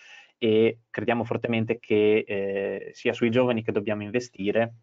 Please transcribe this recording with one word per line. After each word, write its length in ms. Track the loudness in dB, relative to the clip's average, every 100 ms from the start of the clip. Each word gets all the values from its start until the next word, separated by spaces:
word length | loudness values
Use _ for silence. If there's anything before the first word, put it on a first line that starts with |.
| -20 -20 -20 -4
e 420 | 2 4 4 0 _
crediamo 340 | -6 -2 -2
fortemente 560 | -2 -4 -2 -2 -2 -4
che, 440 | 0 4 4 4 0
eh, 640 | -6 -4 -4 -4 -6 -12
sia 200 | -4 -4
sui 160 | 0 0
giovani 340 | 2 2 0
che 80 | -2
dobbiamo 320 | -4 -2 -6
investire 680 | -4 -6 -6 -6 -2 0 -2 -6